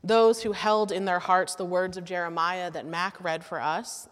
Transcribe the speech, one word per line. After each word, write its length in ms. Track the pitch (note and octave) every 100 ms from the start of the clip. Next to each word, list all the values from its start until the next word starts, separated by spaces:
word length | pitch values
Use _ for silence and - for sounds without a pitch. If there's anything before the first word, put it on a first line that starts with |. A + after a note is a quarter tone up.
Those 400 | E3+ A3+ A3+ A#3
who 80 | A3
held 400 | G3 G#3+ G#3+ G#3
in 140 | F#3 F#3+
their 120 | F3
hearts 380 | F3 F#3 F#3 -
the 80 |
words 320 | F3+ F3+ F#3 F#3
of 80 |
Jeremiah 680 | F3 F3+ E3+ E3 E3 F#3 F3
that 160 | D#3+ C3
Mac 340 | E3 F#3 -
read 240 | F3+ D#3+
for 160 | E3 E3
us, 480 | C#3+ E3 A#3+ - -